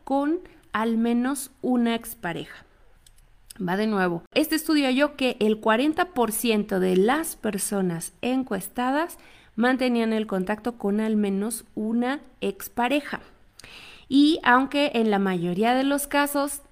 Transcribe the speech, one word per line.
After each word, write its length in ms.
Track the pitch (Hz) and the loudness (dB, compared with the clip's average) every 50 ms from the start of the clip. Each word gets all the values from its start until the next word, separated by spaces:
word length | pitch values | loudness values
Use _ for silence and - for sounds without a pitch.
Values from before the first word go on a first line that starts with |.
| _ | _
con 360 | - 269 277 285 294 330 359 - - - - - _ - | -2 -2 0 0 0 -2 -4 -6 -12 -20 -20 -12 _ -4
al 240 | 208 226 233 226 | -2 -2 0 0
menos 520 | 220 226 233 240 240 247 262 285 277 - - - _ - | 0 0 2 2 0 0 -2 -2 -4 -8 -12 -12 _ -2
una 320 | 254 247 240 233 233 233 | 0 2 2 2 2 0
expareja. 720 | 226 233 - - - - 175 165 151 151 - - - - _ _ _ - - - - _ - - - - _ - _ _ - - - | -2 -6 -10 -12 -10 -8 -8 -6 -8 -10 -12 -16 -20 -20 _ _ _ -20 -20 -20 -20 _ -20 -20 -20 -20 _ -20 _ _ -20 -12 -8
Va 180 | 190 170 180 | -4 -2 -2
de 100 | 202 214 | 0 0
nuevo. 340 | 220 214 196 185 180 170 170 - - | 0 0 0 0 0 0 -4 -6 -2
Este 240 | - - 311 320 320 | 0 0 2 2 0
estudio 300 | 311 - - 311 294 277 | -2 0 2 2 2 2
halló 300 | 254 254 262 294 294 294 | 2 2 2 2 0 0
que 220 | - 269 254 - - | 0 -2 0 0 2
el 200 | 208 220 220 214 | 2 2 2 2
cuarenta 540 | - 220 214 226 269 311 311 - 359 359 - | 2 2 2 4 2 2 2 0 -2 -2 0
por 180 | 254 233 214 | 0 0 0
ciento 480 | 214 - - 233 214 214 208 208 202 185 | 0 0 0 2 2 0 0 0 0 0
de 160 | 185 185 180 | 2 4 4
las 380 | 180 196 226 269 311 320 - - | 4 4 4 2 0 -2 -6 -8
personas 800 | - - 214 202 190 - - 208 196 190 180 165 165 - - - _ | -6 -6 -6 -4 -4 -4 -4 -2 -2 -2 -2 -2 -4 -8 -10 -10 _
encuestadas 960 | - 240 262 262 254 254 208 190 - - - 247 247 254 269 294 339 349 - - - - - - - - _ | -4 -2 -2 -2 -2 -4 -6 -6 -6 -8 -6 -4 -2 0 0 -2 -2 -4 -8 -14 -20 -20 -20 -20 -20 -10 _
mantenían 580 | 214 233 247 262 247 262 247 240 233 226 220 220 | 0 0 2 2 2 0 0 2 0 0 0 0
el 140 | 220 214 | -2 -2
contacto 500 | 214 202 190 185 185 214 214 - 240 240 | -2 -4 -4 -2 -2 -4 -4 -4 -6 -6
con 220 | - - 202 202 214 | -4 -2 -2 0 0
al 160 | 220 220 220 | 0 0 0
menos 500 | 208 208 196 196 196 202 233 233 - - - - | 0 0 0 0 -2 -4 -4 -6 -10 -12 -12 -10
una 460 | - 214 220 233 240 240 254 277 294 - - - _ | -6 -4 -2 -2 -2 -2 -2 -4 -6 -8 -14 -12 _
expareja. 800 | - 196 196 - - - - - 240 247 277 294 285 - - - - - - _ _ _ _ - - - - - - - - - - | -6 -6 -6 -6 -12 -8 -4 -2 -2 0 0 -2 -2 -4 -10 -12 -12 -18 -20 _ _ _ _ -20 -20 -20 -20 -20 -20 -20 -20 -20 -8
Y 320 | - 262 277 285 294 330 - - | 0 4 6 6 6 4 2 4
aunque 480 | 247 247 254 269 269 - 285 285 285 - | 4 4 4 4 2 0 0 0 0 0
en 160 | 233 220 214 | 0 2 2
la 80 | 202 | 2
mayoría 560 | 196 196 190 185 180 170 175 175 185 220 233 254 | 2 2 0 0 0 -2 -2 0 0 2 2 2
de 100 | 262 269 | 2 2
los 220 | 277 285 285 285 | 0 0 -2 -2
casos 560 | - - 285 285 285 285 285 277 294 - - - _ | -2 0 0 0 0 0 -2 -2 -2 -6 -10 -14 _